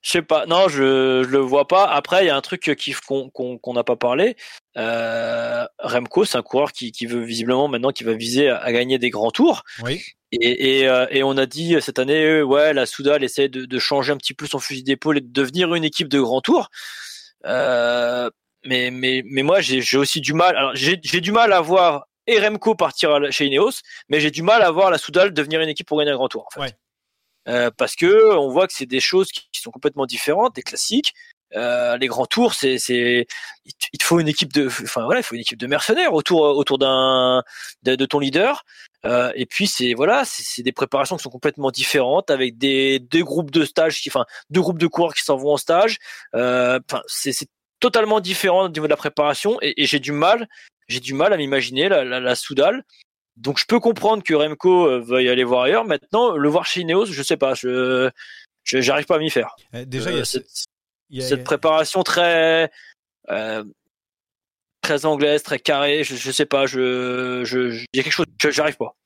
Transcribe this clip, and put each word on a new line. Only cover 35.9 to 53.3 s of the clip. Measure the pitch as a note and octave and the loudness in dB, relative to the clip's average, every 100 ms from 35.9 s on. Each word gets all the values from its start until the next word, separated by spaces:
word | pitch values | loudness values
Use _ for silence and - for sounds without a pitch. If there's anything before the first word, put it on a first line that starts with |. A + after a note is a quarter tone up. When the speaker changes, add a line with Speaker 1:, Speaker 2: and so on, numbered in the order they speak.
| C4+ F4 | 0 2
Speaker 1:
autour, | E3 - E3+ | 0 2 4
autour | D3 D3 C#3+ C3+ | 4 2 0 0
d'un, | C3+ C3 C3 C3 B2+ B2+ - - - - | 2 2 2 2 2 2 -2 -16 -18 -6
de, | C3 C3 | -2 0
de | C3+ | 0
ton | D3 | 0
leader. | C#3 D3 A3+ C#4+ - - - _ G2+ | 0 2 2 0 -8 -20 -20 _ -2
Euh, | B2 B2 - | 0 0 -4
et | B2 | -8
puis | - G3 | -4 -4
c'est, | - B2 | -2 -2
voilà, | A#2+ D#3 B3+ | 0 2 0
c'est, | C4 - | -2 -8
c'est | - - | -10 -6
des | B2 | -6
préparations | - C3 C3+ C#3 F3 | -4 -2 -2 -2 -6
qui | |
sont | C3 | -10
complètement | B2 D3+ C#3+ C3+ | -4 -4 -2 -4
différentes | B2 - D3 B2+ D#3+ G3 | -2 -2 0 2 0 2
avec | C3+ B2+ A#2 | 0 -2 -2
des, | C#3 C3+ C3+ C3+ | 0 2 2 0
deux | B2 E3 | 0 -2
groupes | F3 D#3 D#3 | 0 -4 -2
de | D#3+ D3 | 0 0
stage | - D#3+ D3 | 0 0 -2
qui, | D3 | -4
enfin, | C3 A#2+ - _ | -4 -4 -8 _
deux | D#3+ | 0
groupes | E3+ E3+ | 0 0
de | E3 | -2
coureurs | - E3+ | 0 -2
qui | C#3+ | -2
s'en | - C3+ | -2 0
vont | C#3+ | 2
en | C#3+ | 0
stage. | - E3+ A3 A3 - - - A#2+ | 2 2 2 0 -12 -20 -6 -2
Euh, | B2 B2+ B2 B2+ - | 0 2 2 0 -2
enfin, | C3+ - | -8 -8
c'est, | - - | -6 -6
c'est | B2 C#3+ _ _ _ | -6 -8 _ _ _
totalement | A#3+ A#3 G#3+ G#3+ | 0 2 2 0
différent | F3+ F#3+ G3 F3+ | 0 -2 2 2
au | F#3+ | 0
niveau | D#3 D3+ | -2 0
de | |
la | D3 | 0
préparation | D3+ - D3 C#3 G3+ B3+ | -2 0 0 0 -2 -2
et, | C#3+ - | -2 0
et | C#3+ | 0
j'ai | D3 | 0
du | B2+ | -2
mal, | D3 E3 A#3 A3+ - - _ _ | 0 2 2 0 -14 -20 _ _
j'ai | B2 | -10
du | B2 | -6
mal | C3+ F3+ | 0 2
à | F#3+ | 2
m'imaginer | C#3 C3+ A#2 C3 F3+ | 0 -2 -2 0 2
la, | F3 B2+ | 2 0
la, | B2+ | -4
la | B2+ B2 | -2 -2
Soudal. | - C3+ D#3+ B3+ - _ _ _ _ | -2 2 2 2 -8 _ _ _ _